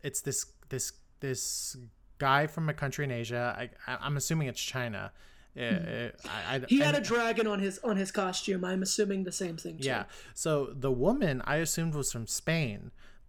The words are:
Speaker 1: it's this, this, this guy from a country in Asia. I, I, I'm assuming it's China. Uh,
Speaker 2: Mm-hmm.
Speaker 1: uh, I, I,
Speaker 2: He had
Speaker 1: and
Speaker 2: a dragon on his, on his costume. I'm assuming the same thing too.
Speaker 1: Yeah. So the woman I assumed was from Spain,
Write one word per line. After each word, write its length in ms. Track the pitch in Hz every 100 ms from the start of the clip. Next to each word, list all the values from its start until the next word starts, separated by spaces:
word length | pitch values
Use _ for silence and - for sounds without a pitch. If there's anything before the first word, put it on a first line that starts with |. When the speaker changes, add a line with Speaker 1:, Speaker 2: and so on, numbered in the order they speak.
Speaker 1:
it's 180 | 143 -
this, 260 | - - - - -
this, 240 | 127 - - - -
this 560 | 135 123 - - - 131 117 - - -
guy 280 | 135 139 151
from 220 | 160 156
a 60 |
country 300 | 147 139 139
in 60 | 143
Asia. 440 | 117 113 120 120 98
I, 120 | 123 - -
I, 60 | 127
I'm 160 | 143 143
assuming 320 | - 160 131
it's 120 | -
China. 520 | - 131 120 98 98 - - - - -
Uh, 40 |
Speaker 2:
Mm-hmm. 680 | 120 - - 113 120 - -
Speaker 1:
uh, 20 |
I, 260 | 104 87 131
I, 40 | 127
Speaker 2:
He 120 | 269
had 160 | 294 285
Speaker 1:
and 80 |
Speaker 2:
a 40 | 196
dragon 380 | 233 233 226 220
on 140 | 202
his, 180 | 196 190
on 180 | 240 196
his 140 | 190
costume. 520 | 208 190 180 - 185
I'm 180 | 180 185
assuming 420 | 185 - 202 196
the 80 | 180
same 240 | - 180 165
thing 220 | 170 160
too. 80 | 135
Speaker 1:
Yeah. 180 | 117 - - -
So 320 | - 160 147 131
the 240 | 127 135
woman 500 | 123 165 285 180 127 -
I 100 | 151
assumed 380 | 165 - 165
was 180 | 151 131
from 140 | 120 110
Spain, 640 | - - 165 131 104 - - - -